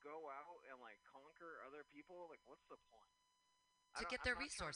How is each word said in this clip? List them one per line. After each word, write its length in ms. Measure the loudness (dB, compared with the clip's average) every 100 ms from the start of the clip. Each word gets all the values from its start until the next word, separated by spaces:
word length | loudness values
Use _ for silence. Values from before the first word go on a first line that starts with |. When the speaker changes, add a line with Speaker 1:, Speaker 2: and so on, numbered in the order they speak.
Speaker 1:
go 300 | -2 0 0
out 320 | -2 -2 -6 -6
and, 80 | -6
like, 160 | -8 -10
conquer 560 | -12 -14 -14 -8 -6 -4 -4
other 160 | -4 -6
people, 320 | -8 -8 -4 -4
like, 80 | -6 -10
what's 160 | -14 -10
the 80 | -12 -12
point? 240 | -20 -20 _ _ _ _ _ _ _ _
I 60 | 2
Speaker 2:
To 40 | 4
Speaker 1:
don't, 20 | 6
Speaker 2:
get 40 |
Speaker 1:
I'm 40 |
Speaker 2:
their 100 | 6
Speaker 1:
not 60 | 6
trying 80 | 4
to 80 | 2 2